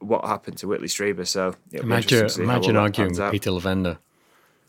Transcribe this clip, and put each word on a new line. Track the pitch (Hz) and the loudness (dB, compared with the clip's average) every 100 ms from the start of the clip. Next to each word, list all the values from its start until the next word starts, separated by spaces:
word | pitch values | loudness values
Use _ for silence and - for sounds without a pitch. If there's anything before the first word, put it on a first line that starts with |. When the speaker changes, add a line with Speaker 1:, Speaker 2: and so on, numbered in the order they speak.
Speaker 1:
what | 107 110 | -2 -2
happened | 107 101 - 90 | 0 -4 -6 -10
to | 95 | -6
Whitley | 104 90 | -4 -4
Strieber. | - 101 92 90 | -4 -2 -4 -4
So | 98 92 92 _ | -2 -2 -4 _
it'll | 71 120 | -8 0
be | |
Speaker 2:
Imagine, | 117 113 120 | 0 4 4
Speaker 1:
interesting | 110 | 4
to | |
see | - | 2
how | 95 123 | 0 2
Speaker 2:
imagine | 92 107 | 4 4
Speaker 1:
all | |
that | 104 | 4
Speaker 2:
arguing | 101 95 | 2 0
Speaker 1:
pans | 87 | 0
Speaker 2:
with | 101 | -2
Speaker 1:
out. | |
Speaker 2:
Peter | 104 104 | -2 0
Lavender. | 90 95 95 90 80 _ _ _ _ _ _ | -2 0 0 0 -4 _ _ _ _ _ _